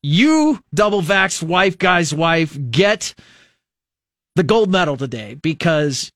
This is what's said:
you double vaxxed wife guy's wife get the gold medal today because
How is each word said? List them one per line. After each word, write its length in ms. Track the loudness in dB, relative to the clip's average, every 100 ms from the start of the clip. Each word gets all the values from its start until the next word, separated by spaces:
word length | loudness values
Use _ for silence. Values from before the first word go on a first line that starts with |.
you 560 | 0 2 4 4 2 0 _
double 280 | 0 0 0
vaxxed 400 | 0 0 0 -2
wife 340 | -2 0 0 0
guy's 380 | 0 2 0
wife 440 | -2 0 0 -2 -6 -4
get 440 | 2 2 0 -6 -14 _ _ _ _ _ _ _ _ _ _ _ -2
the 60 |
gold 280 | 2 2 2
medal 260 | 0 0 -2
today 380 | -6 -8 -12
because 760 | -6 -6 -2 0 0 -2 -4 -10